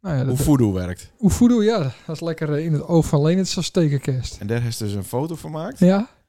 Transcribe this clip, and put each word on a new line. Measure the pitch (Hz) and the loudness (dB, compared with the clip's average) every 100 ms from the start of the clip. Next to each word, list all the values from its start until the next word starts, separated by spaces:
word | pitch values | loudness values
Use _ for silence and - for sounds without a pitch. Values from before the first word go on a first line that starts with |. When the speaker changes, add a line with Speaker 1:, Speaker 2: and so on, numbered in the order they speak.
Speaker 1:
nou | 196 147 | -2 -2
ja, | |
Speaker 2:
Hoe | 131 127 | 0 0
Speaker 1:
dat | |
Speaker 2:
voodoo | 143 139 110 | 2 4 4
werkt. | 92 90 92 - _ | 0 -6 -10 -14 _
Speaker 1:
Hoe | 202 | 0
voodoo, | - 240 240 | 4 4 6
ja. | 208 226 135 - - | 2 2 -2 -6 -12
Dat | |
is | 156 | -8
lekker, | 165 160 151 | -6 -4 -2
eh, | 147 | -2
in | 165 | 0
het | 147 - | -2 2
oog | 170 151 | 2 2
van | 151 | 2
Leonard | 151 185 185 | 2 2 0
zo'n | - | -4
stekenkerst. | 165 - 160 139 - 127 117 - | -4 0 0 0 -2 -4 -6 -10
Speaker 2:
En | 101 | -4
daar | 117 | -2
heeft | 120 113 | -2 -4
dus | 107 | -6
een | 101 | -6
foto | 92 120 160 | -4 -6 -6
van | 160 156 | -8 -10
gemaakt. | 156 170 269 | -10 -10 2
Speaker 1:
Ja. | 180 196 240 _ | 4 4 -2 _